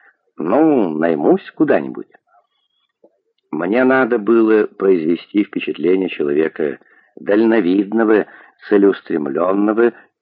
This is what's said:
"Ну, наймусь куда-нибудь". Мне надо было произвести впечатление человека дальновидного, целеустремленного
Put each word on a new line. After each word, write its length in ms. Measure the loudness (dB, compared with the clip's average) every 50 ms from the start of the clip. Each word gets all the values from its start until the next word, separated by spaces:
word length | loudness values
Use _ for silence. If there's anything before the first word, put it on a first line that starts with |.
| _ _ _ _ _ _ _
"Ну, 540 | -10 -4 -2 0 2 2 2 2 0 0 -2
наймусь 600 | -2 -2 -2 -2 -2 0 0 0 0 0 -2 -6
куда-нибудь". 560 | -6 -2 0 0 0 0 -2 -6 -12 -14 -16 _ _ _ _ _ _ _ _ _ _ _ _ _ _ _ _ _ _ _ _ _ _ _ _ _ _ _ _ _
Мне 340 | -8 -6 -4 -2 0 0 2
надо 340 | 2 2 2 2 0 -2 -2
было 480 | 0 2 2 4 4 4 4 2 2
произвести 760 | -2 _ -2 0 2 2 2 0 -2 -2 -4 -4 -4 -4 -4 -2
впечатление 640 | -4 -6 -8 -8 -8 -6 -2 0 0 0 0 -2 -4
человека 680 | -6 -4 -4 -2 0 0 0 -2 -2 -4 -6 -6 -6 -8 _ _ _ _ _ _ _
дальновидного, 1080 | -10 -4 0 2 2 2 2 2 2 2 2 0 0 0 0 -2 0 2 2 2 2 0 -2 -10 -20 -20 -20 _ _ -4 0
целеустремленного 1200 | 2 4 4 4 2 0 -4 -6 -6 -4 -4 -4 -4 -2 -2 0 0 0 0 0 2 2 0 0 0 -4 -14 _ _ _